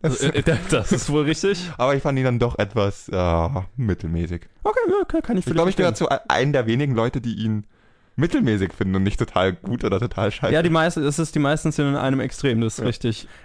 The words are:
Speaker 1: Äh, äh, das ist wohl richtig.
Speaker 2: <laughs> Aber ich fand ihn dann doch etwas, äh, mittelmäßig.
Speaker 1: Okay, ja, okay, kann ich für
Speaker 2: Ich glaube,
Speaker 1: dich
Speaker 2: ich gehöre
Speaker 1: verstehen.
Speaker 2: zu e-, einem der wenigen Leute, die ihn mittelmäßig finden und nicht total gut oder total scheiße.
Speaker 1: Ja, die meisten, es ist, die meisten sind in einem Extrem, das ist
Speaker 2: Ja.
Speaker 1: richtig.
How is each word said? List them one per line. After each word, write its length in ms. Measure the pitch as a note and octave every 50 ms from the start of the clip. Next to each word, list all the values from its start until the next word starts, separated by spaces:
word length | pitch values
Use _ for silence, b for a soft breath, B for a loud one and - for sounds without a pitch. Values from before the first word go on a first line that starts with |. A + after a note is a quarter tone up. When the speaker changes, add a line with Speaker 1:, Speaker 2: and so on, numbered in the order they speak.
| -
Speaker 1:
Äh, 60 | D#3+ B2+ - C3+ D3
äh, 280 | - D3 - - D#3+ G2+ F2 F#2+
das 220 | D3+ B2+ - -
ist 180 | G3+ D3 - -
wohl 120 | D3 D3+ D3
richtig. 480 | C#3+ D#3+ - - G3 G3+ F3+ F3+ F3 D3
Speaker 2:
<laughs> 40 | -
Aber 160 | B2 C3+ C#3
ich 80 | C#3 -
fand 160 | D#3 C#3 C3
ihn 60 | C3
dann 120 | C3 A#2+ A#2+
doch 220 | A#2 A#2 - -
etwas, 500 | G#2 G2 - A2+ G2+ G2+ G2 - - -
äh, 400 | - F#2 F2+ F2 E2+ E2 E2 E2+ C#3 F#2 F#2 F#2 -
mittelmäßig. 680 | - B2+ G#2+ F2+ - - E2 E2 E2 E2+ D#2+ F2+ E2+ - - - - -
Speaker 1:
Okay, 160 | G#4 G#4+ C5 A#4 F#4
ja, 80 | F4+ G#4
okay, 200 | F#4 - - E4 D4
kann 120 | - A#3+
ich 100 | F#3 -
für 40 | -
Speaker 2:
Ich 60 | E3+
glaube, 140 | E3 E3 F#3
Speaker 1:
dich 40 | F#3+
Speaker 2:
ich 40 | -
gehöre 180 | F#3+ F3 A2+
Speaker 1:
verstehen. 120 | - F3 - - -
Speaker 2:
zu 40 | -
e-, 40 | -
einem 240 | C2+ E2+ B2+ C#3+ D3
der 140 | C3+ A#2 A2
wenigen 260 | A2+ B2+ D3 C#3+ B2+
Leute, 280 | A2 A2+ B2 - C3+
die 120 | A2+ A#2+ A2
ihn 320 | G#2 A2 A2 A2 G#2+ G#2 b b b b b b b b b b
mittelmäßig 580 | - C#3 F3 - D4 A#3 A#2+ G#2+ G#2 F#2 F2+ -
finden 240 | - G2+ F#2+ F#2+ F#2+
und 60 | F#2+
nicht 140 | G2 - -
total 360 | - - - - F#2 F#2+ F#2
gut 320 | - - G2 A2 B2 -
oder 120 | G#2+ F#2+ F#2+
total 320 | A#2 - - - G2+ G#2
scheiße. 240 | G#2 - - C3+ C3+
Speaker 1:
Ja, 80 | D#3
die 80 | E3+ F3
meisten, 320 | D#3+ E3 D#3+ E3+ E3 - D3
es 140 | C#3+ D3 -
ist, 160 | E3 D3+ -
die 40 | D#3
meisten 320 | D3 C#3 D3+ D#3 - D#3+
sind 160 | D3+ - D3 C#3
in 80 | C#3
einem 240 | C#3+ - C3+ C3+ C3+
Extrem, 400 | A#2 B2 - - - C#3 A#2+ A2+
das 140 | A#2 A2+ -
ist 60 | -
Speaker 2:
Ja. 60 | A#2+
Speaker 1:
richtig. 420 | A#2 A#2 - - A#2+ G#2+ - - B B B B